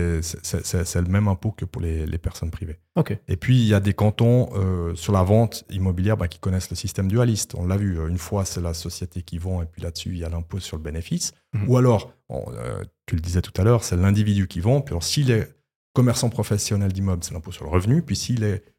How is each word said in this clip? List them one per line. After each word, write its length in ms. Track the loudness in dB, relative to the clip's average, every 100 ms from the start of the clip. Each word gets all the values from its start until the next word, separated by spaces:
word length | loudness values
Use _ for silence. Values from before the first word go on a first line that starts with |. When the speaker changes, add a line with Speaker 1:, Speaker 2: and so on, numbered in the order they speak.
| 2 0
Speaker 1:
les... 40 |
c'est, 240 | -4 -8 -6
c'est, 200 | -6 -2
c'est, 200 | -4 -2
c'est 160 | 0
le 60 | 2
même 200 | 2 2
impôt 240 | 0 -2
que 140 | -6 -8
pour 160 | -6
les, 240 | -4 -2 -2
les 120 | -4
personnes 340 | -6 -6 -8
privées. 260 | -6 -10 -12 _ -2
Speaker 2:
Ok. 220 | -2 -2 -4
Speaker 1:
Et 100 | -2
puis, 200 | 4 4
il 60 | 6
y 80 |
a 60 | 4
des 140 | 4
cantons, 560 | 2 2 4 4 4 2 0
euh, 380 | 0 0 -2 -4
sur 180 | 2
la 100 | 4
vente 400 | 6 6 4 -2 -8
immobilière, 440 | -2 0 2 2 2
bah, 100 | -2
qui 120 | -4
connaissent 300 | -2 -2 -2
le 60 | -6
système 320 | -6 -2 0
dualiste. 480 | 2 2 0 -4 -4
On 100 | -2
l'a 120 | 0
vu, 200 | 0 -2
euh, 80 | -2
une 80 | -4
fois, 260 | -2 -2 -2
c'est 160 | -4
la 120 | -4
société 500 | -6 -8 -10 -10 -10
qui 140 | -10 -8
vend, 220 | -6 -4
et 40 | -6
puis 160 | -8
là-dessus, 280 | -10 -10 -8
il 80 | -6
y 60 | -6
a 40 |
l'impôt 300 | -6 -6 -8
sur 180 | -8 -10
le 60 |
bénéfice. 500 | -8 -8 -6 -6 -6 -10 _
Speaker 2:
Mhm. 160 | -4 2
Speaker 1:
Ou 80 | 4
alors, 360 | 6 4 0 _ -12
on, 140 | -10 -8
euh, 300 | -10 -8 -8 -10 _ -4
tu 80 | -4
le 60 |
disais 200 | 0 -2
tout 120 | -2 2
à 40 |
l'heure, 200 | 4 4
c'est 120 | 2 2
l'individu 520 | 4 4 4 2 0
qui 120 | 0
vend. 220 | 2 2
Puis 120 | 0
alors, 100 | -6
s'il 280 | -4 0 2
est 200 | 2 0 _ _ _ _
commerçant 360 | 2 4 4 0
professionnel 640 | 0 0 0 0 0 0
d'immeuble, 300 | 0 0 -2
c'est 100 | -4
l'impôt 180 | -10 -10
sur 100 | -12
le 80 | 0
revenu. 300 | 0 4 2
Puis 120 | 2 -4
s'il 260 | -2 -2
est, 200 | 0 -2 -6